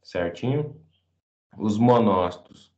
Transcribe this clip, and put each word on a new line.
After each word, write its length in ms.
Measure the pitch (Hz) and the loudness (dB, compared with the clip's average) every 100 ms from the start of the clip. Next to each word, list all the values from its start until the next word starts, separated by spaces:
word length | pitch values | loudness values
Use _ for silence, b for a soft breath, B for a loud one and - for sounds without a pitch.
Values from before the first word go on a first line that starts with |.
certinho? 720 | - 90 85 - 120 147 151 - _ _ _ _ _ _ _ - | -8 -6 -6 -4 -4 -4 -4 -12 _ _ _ _ _ _ _ -6
Os 200 | 107 104 | -4 2
monócitos 920 | 120 120 107 95 90 - - - _ | 4 4 4 2 0 -6 -20 -20 _